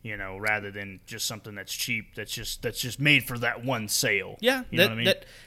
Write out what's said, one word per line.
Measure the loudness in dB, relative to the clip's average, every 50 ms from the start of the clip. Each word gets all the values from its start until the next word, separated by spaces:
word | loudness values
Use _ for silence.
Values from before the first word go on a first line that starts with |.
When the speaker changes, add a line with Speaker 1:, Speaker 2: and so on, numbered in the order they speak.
| -8
Speaker 1:
You | -8 -8
know, | -6 -6 -8 -8
rather | -2 0 0 0 0 0 -6
than | -8 -8 -10 -10 -12 -14 _
just | -14 -8 -6 -4
something | -4 -6 -8 -10 -12 -12
that's | -10 -10 -8 -6
cheap, | -6 -2 -2 -2 -4 -4 -10 -10
that's | -10 -8 -8
just, | -8 -8 -6 -8 -8 -4
that's | -6 -6 -4 -4
just | -6 -6 -2 2
made | 6 6 6 6 6
for | 2 -4 0
that | 0 0 0 0 0
one | 0 0 0 0 0
sale. | 0 2 2 4 4 2 0 -2 -8 0
Speaker 2:
Yeah, | 2 2 2 2 -2 -2
Speaker 1:
You | 4
know | 6 6
Speaker 2:
that, | 6
Speaker 1:
what | 4
I |
mean? | 2 2
Speaker 2:
that, | 2 2 2 -4 -20 -20 -20 -18